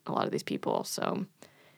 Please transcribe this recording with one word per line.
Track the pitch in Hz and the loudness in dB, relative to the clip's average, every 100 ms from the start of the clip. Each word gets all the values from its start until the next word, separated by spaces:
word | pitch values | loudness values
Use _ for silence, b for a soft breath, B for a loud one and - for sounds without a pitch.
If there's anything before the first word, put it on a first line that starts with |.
| - | -2
a | |
lot | - - | 0 2
of | |
these | - | 0
people. | - - - 52 | -2 -2 0 0
So | - - - - - _ b b b | 0 0 0 0 -4 _ b b b